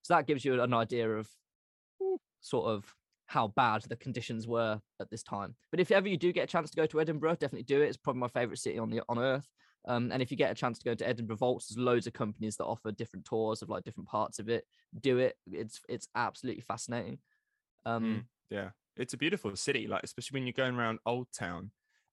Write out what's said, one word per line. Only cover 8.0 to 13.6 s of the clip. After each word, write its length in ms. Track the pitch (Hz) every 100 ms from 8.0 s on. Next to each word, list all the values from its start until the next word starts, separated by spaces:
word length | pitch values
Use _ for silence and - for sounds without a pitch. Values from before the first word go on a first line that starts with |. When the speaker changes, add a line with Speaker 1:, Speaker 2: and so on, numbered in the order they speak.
| 147 123
Speaker 1:
my 80 | 123
favourite 320 | 127 120 120
city 180 | 117 113
on 120 | 113
the, 100 | 113 -
on 80 | 120
earth. 300 | 131 135 - _ _ _ -
Um, 240 | 120 120
and 100 | 131
if 80 | 127
you 60 | 135
get 140 | 135
a 40 | -
chance 220 | 127 113
to 40 | 123
go 80 | 113
to 120 | -
Edinburgh 300 | 117 110 107
Vaults, 300 | 123 117 -
there's 100 | 110
loads 240 | 123 120 117
of 60 |
companies 420 | - 110 107 110 -
that 80 | -
offer 260 | 113 110
different 340 | 104 113 95 -
tours 360 | 113 110 110